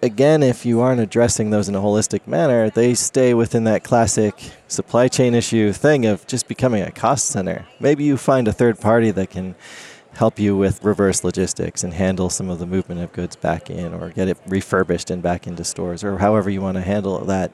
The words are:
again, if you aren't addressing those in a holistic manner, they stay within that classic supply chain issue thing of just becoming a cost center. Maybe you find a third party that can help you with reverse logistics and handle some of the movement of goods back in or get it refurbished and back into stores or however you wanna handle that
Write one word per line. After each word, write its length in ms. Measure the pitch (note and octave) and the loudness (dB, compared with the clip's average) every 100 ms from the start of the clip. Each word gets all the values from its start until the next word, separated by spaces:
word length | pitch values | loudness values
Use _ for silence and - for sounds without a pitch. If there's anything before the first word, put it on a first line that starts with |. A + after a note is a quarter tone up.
again, 400 | B2 G#2+ C#3 D#3 | -2 2 4 6
if 220 | C#3 A#2+ A#2+ | 4 0 0
you 140 | A#2 | 2
aren't 220 | B2 B2+ | 2 2
addressing 480 | G#2+ A2+ A#2+ - G#2+ | 0 2 2 2 0
those 180 | G#2+ G2 | 0 0
in 80 | G2 | -2
a 40 | |
holistic 480 | G2+ G#2 A2 G2+ - | 0 0 0 -4 -4
manner, 420 | D3 D#3+ A#2+ A2 | 0 2 2 2
they 240 | A2 A#2+ | 2 2
stay 400 | A#2+ - - B2+ | 2 0 2 4
within 300 | A#2+ A2+ A#2+ | 4 2 0
that 200 | A2+ G#2 | 2 0
classic 520 | - A#2+ A2+ - G#2 - - - _ | 2 2 2 2 0 -2 -16 -20 _
supply 400 | - - A#2 B2+ | -8 -2 2 2
chain 260 | - B2+ | 2 2
issue 400 | A#2+ A2+ A2+ G#2+ | 2 0 2 2
thing 320 | F#2+ D3 D3+ A#2 | 2 2 2 2
of 200 | G2+ - | 0 -4
just 200 | B2+ - | -8 -6
becoming 360 | A2 B2+ A2+ | -2 0 0
a 80 | F2+ | -4
cost 340 | - A#2 C3 - | -2 0 0 -2
center. 400 | - F#2 F2 - _ | -4 -4 -6 -10 _
Maybe 240 | C3+ D3 | 0 2
you 120 | D3 C3+ | 2 0
find 320 | - C3+ A#2 | 2 2 2
a 60 | |
third 260 | G2+ A#2+ G#2+ | 2 2 2
party 320 | G#2 A#2 A2+ | 2 4 2
that 200 | F#2+ F#2+ | 0 -4
can 240 | F2+ F#2 F2+ - - - - _ | -6 -10 -10 -18 -20 -20 -20 _
help 260 | - A2+ - | 0 0 2
you 160 | G#2 G2 | 0 2
with 280 | G2 G2 | 2 0
reverse 400 | G#2 G2+ G2 F#2 | -2 2 2 2
logistics 600 | F2+ F2+ F#2 - F2 - | -2 -2 -4 -2 -6 -6
and 100 | F2+ | -8
handle 360 | E2 F#2+ F#2 F2+ | -2 -2 0 -2
some 200 | - F#2+ | -4 -6
of 100 | F2 | -6
the 60 | F2 | -4
movement 360 | F#2+ F2+ F2 | -4 -4 -8
of 100 | F2 | -8
goods 240 | - F2 - | -8 -8 -4
back 340 | D#2+ E2 - | -4 -4 -6
in 240 | F2 F2 | -10 -10
or 160 | E2+ E2+ | -10 -10
get 180 | F2+ F#2+ | -4 -2
it 100 | F2 - | -2 -2
refurbished 600 | F#2+ - F#2+ F#2 F2 - | -4 0 0 0 -2 -4
and 140 | F2+ | -4
back 240 | F2 F2 - | -4 -4 -6
into 160 | F2 | -10
stores 400 | E2+ - F2+ E2+ | -10 -8 -8 -6
or 160 | G2+ F#2+ | -6 0
however 300 | G2 G#2+ G2 | 2 2 0
you 120 | G2 | -2
wanna 200 | F#2+ F#2 | -4 -4
handle 360 | F2+ G2+ G2 F#2 C2+ | -2 -2 -2 -4 -2
that 260 | F#2+ F2 | -2 -2